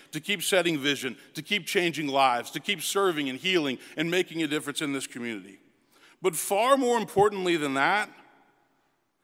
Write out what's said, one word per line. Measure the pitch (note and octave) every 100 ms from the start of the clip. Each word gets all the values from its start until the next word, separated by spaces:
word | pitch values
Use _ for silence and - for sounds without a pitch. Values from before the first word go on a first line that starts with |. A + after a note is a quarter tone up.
| -
to | D#3
keep | - G3+
setting | D#3 F#3+ F3 D#3
vision, | C3+ C3+ B2 A2 -
to | -
keep | D3+ G#3 E3
changing | F#3+ F3 D3 D3
lives, | C3+ C3 A#2+ A2+
to | D#3
keep | - F#3+
serving | C#3 G3 G3 D3+ C#3
and | B2+
healing | F#3 F3+ D3 B2 - -
and | E3
making | F3+ F3 D#3+
a | D#3
difference | D3+ C#3+ C3+
in | D3+
this | C#3 B2+
community. | - A#2+ G#2+ F#2+ G2 _ _ _ _ - _
But | F#3 E3
far | - G3+ A#3+ C#4
more | B3 A#3
importantly | G#3 G3 G#3 G3+ F3+ E3+
than | D3
that, | C3+ D3 G3 G#3 - - _ _ _ _ _ _ _ _ _